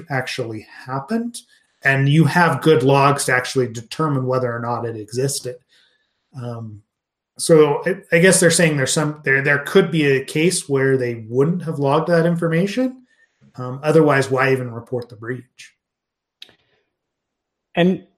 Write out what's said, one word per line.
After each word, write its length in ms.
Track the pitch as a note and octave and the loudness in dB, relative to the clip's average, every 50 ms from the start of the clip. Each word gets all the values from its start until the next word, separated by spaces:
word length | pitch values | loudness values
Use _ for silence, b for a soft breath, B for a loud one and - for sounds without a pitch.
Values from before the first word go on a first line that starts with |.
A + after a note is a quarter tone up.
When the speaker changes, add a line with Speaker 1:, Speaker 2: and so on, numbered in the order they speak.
| E3 - | -12 -6
Speaker 1:
actually 560 | C#3+ B2+ B2 - - - A#2+ A2+ A2 G#2+ - - - - - | -6 -6 -6 -6 -8 -8 -8 -8 -10 -12 -14 -18 -20 -20 -14
happened. 540 | B2 C3 - - - A3+ A#3 A#3 A#3+ - - - _ _ _ _ _ _ _ | -10 -10 -10 -6 -6 -6 -6 -6 -8 -10 -14 -20 _ _ _ _ _ _ _
And 260 | - C#3 C3+ C3+ C#3 C#3 | -2 0 0 2 2 4
you 160 | D3 D#3+ D#3 | 4 4 4
have 380 | C#3 - F3 E3+ D#3+ - C3 | 4 4 4 2 2 2 2
good 220 | - D#3+ D#3 B2+ C3 | 2 2 4 4 4
logs 400 | C3+ C#3 C#3 C3+ C#3+ C3+ C#3 - | 4 4 4 4 4 2 0 0
to 100 | - B2+ | 0 0
actually 340 | B2 B2 - - C3+ B2 A2 | 0 -2 -2 -2 -2 -4 -4
determine 580 | A2 A#2+ - - - - D#3 D3+ C#3+ C3 B2+ | -6 -12 -16 -14 -6 -4 -2 -2 -2 -2 -2
whether 280 | B2+ B2+ B2+ B2 A#2+ A#2 | -2 -2 -2 -2 -4 -6
or 60 | A#2 | -6
not 260 | A#2+ A#2+ A#2+ A2+ A2+ | -6 -6 -6 -6 -6
it 100 | A2+ A2 | -8 -8
existed." 600 | G#2+ G#2 - A#2 B2 C3+ C3+ - - - B2 B2+ - _ _ _ _ _ _ _ _ _ _ _ _ _ _ _ C3+ | -10 -12 -8 -6 -4 -4 -4 -4 -6 -10 -12 -14 -14 _ _ _ _ _ _ _ _ _ _ _ _ _ _ _ -14
Um, 420 | A#2+ A#2+ A#2 A#2 A2+ G#2+ G#2 G2+ _ _ _ _ _ _ _ _ _ _ _ | -12 -12 -12 -12 -14 -16 -16 -20 _ _ _ _ _ _ _ _ _ _ _
so 460 | - - - E3+ D#3 D3+ D3 D3 - - | -8 2 4 6 6 6 4 2 -2 -4
I, 320 | E3+ - - - _ E3+ | -6 -6 -6 -4 _ 2
I 20 | E3+ | 4
guess 180 | F3+ F#3+ F3 F3+ | 4 4 4 6
they're 120 | F3+ E3 | 4 4
saying 260 | E3 - E3+ D#3+ D3+ | 4 4 2 2 2
there's 160 | C#3+ C3 B2+ | 0 -2 -2
some, 280 | - E3 D3+ D3 D3 - - | -2 -2 -2 -2 -6 -6 -2
there, 180 | C#3 C3+ C#3 | 0 0 0
there 160 | C3+ D3 C#3+ C#3 | 2 0 -2 -2
could 300 | - - - G3 F3+ - | -2 2 2 2 2 2
be 140 | D#3+ D#3+ D3 | 0 0 2
a 200 | C#3+ C3+ C3 C3+ | 2 2 0 0
case 440 | - - D3+ D#3+ F#3 F3+ - - - | -4 -2 0 0 0 0 -2 -4 -2
where 280 | C#3 C3+ C3+ C3+ C3+ | -2 0 2 2 0
they 300 | B2+ B2 A#2+ A#2+ A2+ A2 A2 | 0 0 -4 -6 -8 -10 -4
wouldn't 340 | A#2+ C3 C#3+ D#3+ F3+ F3+ | -2 0 0 0 0 -4
have 180 | C#3+ D#3+ D3+ C#3 | -6 -8 -6 -2
logged 280 | C#3 C#3 C#3+ D#3+ D#3 E3+ | 0 0 0 0 0 2
that 180 | E3+ E3 D#3+ | 2 2 2
information. 800 | F3 E3+ E3 F3 D#3+ D#3+ E3 F#3+ G3+ - B3 C4 B3+ C4 - _ _ _ _ _ _ _ _ _ _ _ | 2 0 -2 -2 -2 0 0 -2 -2 -2 -4 -4 -4 -6 -10 _ _ _ _ _ _ _ _ _ _ _
Um, 240 | - B2+ B2+ C3 C3+ | -12 -10 -10 -10 -4
otherwise, 480 | D3 D3+ D3+ E3 D#3 D3 C3+ C#3 C3 G#2+ | -2 2 4 4 4 4 4 2 0 0
why 220 | C3 C3 C3+ C3+ | 0 0 2 2
even 180 | C3+ B2 B2+ A#2+ | 0 0 -2 -8
report 360 | A2+ A#2 A2+ - B2+ A#2+ A#2 - | -10 -14 -10 -8 -8 -8 -8 -10
the 80 | A#2 | -18
breach? 580 | G#2 A2+ A2+ B2+ A#2+ B2 _ _ - - - _ _ _ _ _ _ _ _ _ _ _ _ _ _ - - _ _ _ _ _ _ _ _ _ _ _ _ _ _ _ _ _ _ _ _ _ _ _ _ _ | -16 -12 -12 -12 -12 -14 _ _ -20 -20 -20 _ _ _ _ _ _ _ _ _ _ _ _ _ _ -20 -20 _ _ _ _ _ _ _ _ _ _ _ _ _ _ _ _ _ _ _ _ _ _ _ _ _
Speaker 2:
And, 320 | F3+ E3+ F#3 F#3 - - _ _ | 0 2 2 0 -2 -8 _ _